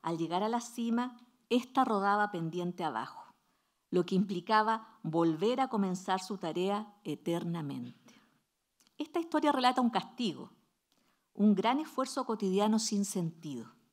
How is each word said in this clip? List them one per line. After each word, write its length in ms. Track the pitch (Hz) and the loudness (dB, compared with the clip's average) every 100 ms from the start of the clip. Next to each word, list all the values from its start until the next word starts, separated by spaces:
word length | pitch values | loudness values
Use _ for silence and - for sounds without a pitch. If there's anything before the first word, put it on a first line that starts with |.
Al 160 | 165 170 | -4 -2
llegar 240 | 160 175 | 0 0
a 60 | 214 | 0
la 140 | 240 | -2
cima, 560 | - - 233 233 247 - - _ _ | -4 -4 0 0 0 -6 -20 _ _
ésta 340 | 247 240 - | 0 2 0
rodaba 480 | 254 208 196 208 208 | 2 4 4 4 2
pendiente 540 | 196 165 170 180 175 165 | 0 -4 -2 -4 -2 -4
abajo, 480 | 113 123 - - _ _ _ _ _ _ | -4 -8 -12 -20 _ _ _ _ _ _
lo 160 | 180 175 | 0 2
que 100 | 190 | 2
implicaba 840 | 196 180 175 220 214 226 - - | 0 -2 2 4 4 0 -4 -10
volver 560 | 165 160 170 156 202 254 | -4 2 2 4 0 2
a 80 | 254 | 0
comenzar 540 | 226 196 185 - 190 | 0 0 -2 -2 -2
su 160 | - 196 | -2 -8
tarea 580 | 175 160 185 202 214 - | -4 -2 0 -2 -6 -12
eternamente. 1200 | 156 147 - 170 170 170 147 135 123 - - - _ _ _ _ _ _ _ _ | -8 -6 -2 -2 -2 -4 -6 -8 -10 -14 -20 -20 _ _ _ _ _ _ _ _
Esta 220 | 302 359 | -6 -4
historia 320 | 330 311 294 | -2 0 2
relata 300 | 269 247 247 | 4 2 4
un 80 | 240 | 2
castigo, 600 | 208 - - 233 131 123 _ _ _ _ _ _ _ _ | 0 -4 -4 -4 -4 -12 _ _ _ _ _ _ _ _
un 220 | - 208 190 | 2 4 4
gran 240 | 214 262 | 2 0
esfuerzo 460 | 311 - 262 - 254 | -2 -4 -4 -4 -4
cotidiano 540 | 220 202 185 214 220 | -2 0 2 2 2
sin 240 | 220 208 | 0 -2
sentido. 680 | 202 196 165 165 156 127 110 - _ | -2 -2 -4 -6 -10 -10 -12 -20 _